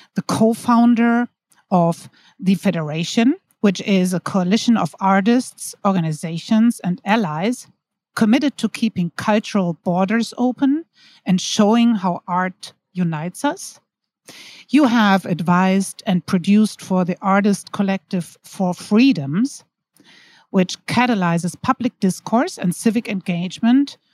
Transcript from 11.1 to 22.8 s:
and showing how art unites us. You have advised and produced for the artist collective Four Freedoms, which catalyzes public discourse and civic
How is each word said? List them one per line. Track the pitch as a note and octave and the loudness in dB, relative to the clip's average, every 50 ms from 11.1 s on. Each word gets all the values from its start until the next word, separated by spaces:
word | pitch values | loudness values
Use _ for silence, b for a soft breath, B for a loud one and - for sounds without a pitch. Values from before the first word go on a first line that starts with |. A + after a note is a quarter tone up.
| b b b | b b b
and | b F#3 F#3 | b 0 0
showing | - - - - G#3 G3+ A3+ A#3+ A#3 A#3+ A3+ | -2 -2 0 2 2 4 4 4 4 2 2
how | F#3 F#3+ F3+ F3 - - - | 0 -2 -4 -4 -6 -6 -6
art | F3 F3+ F#3 F#3 - _ - - - _ _ _ | -4 -4 -4 -4 -6 _ -18 -20 -20 _ _ _
unites | - F3+ F3+ E3 D#3+ D3+ D#3+ F#3 - - - | -6 -4 -4 -2 -4 -6 -8 -10 -8 -6 -4
us. | C#4+ F4+ - - - - _ _ _ _ _ _ _ _ _ _ B B B B B B B B B | -4 -4 -6 -10 -18 -20 _ _ _ _ _ _ _ _ _ _ B B B B B B B B B
You | A#3+ D4 D4 | 2 4 4
have | A3+ A#3+ A#3+ G#3+ G3+ F#3+ F#3 - | 4 4 4 4 4 4 4 2
advised | - F3 D3+ E3 F3 F3 F3+ F#3 F#3+ F#3+ G3 F#3+ - - - - | -2 -4 -2 0 2 2 4 4 2 2 0 -2 -4 -8 -8 -4
and | - F#3 E3+ - | -2 -2 -2 0
produced | - G3 F3+ E3 G3 G3+ G#3+ G#3+ - - - | 0 -2 0 2 4 4 4 4 2 -2 -6
for | - - F#3 F#3 F3+ | -6 -2 0 0 0
the | E3+ F3 - | 0 -2 -2
artist | G#3+ G3 G3 G3+ G3+ G#3 G3 - - - | 0 2 2 4 4 2 0 0 -4 -8
collective | - - G3+ G3 G3 F#3+ _ - G3 F3+ D#3+ - - _ - | -4 -2 -2 -2 -2 -4 _ -6 -6 -6 -6 -8 -12 _ -20
Four | - - - F#3+ F3+ | -12 -6 -4 -4 -4
Freedoms, | F3 - - - G#3 A3+ C4+ C#4 G3+ D#3 C3+ C3+ D3+ G3 B3+ C#4 - - _ _ _ _ _ _ _ b b b b b b b b b b b | -4 -6 -4 0 2 4 4 4 2 0 -2 -4 -2 -2 -2 -4 -6 -10 _ _ _ _ _ _ _ b b b b b b b b b b b
which | - F#3+ F3+ - - - _ | 0 0 0 0 -4 -10 _
catalyzes | - - A#3 B3 B3 A#3 G3 F3 E3+ E3+ E3+ F3 F3 - - | -4 -2 0 0 2 0 0 0 0 0 -2 -2 -6 -8 -6
public | - A3+ C4 - A#3+ B3 - - | -4 -4 -2 -2 -4 -6 -4 -2
discourse | G3+ F#3 - - - - G#3+ A#3+ D#4+ F#4 - | -2 -2 -2 -2 -4 -2 0 0 0 -2 -4
and | - - F3+ | -4 -4 -4
civic | - - | -2 -2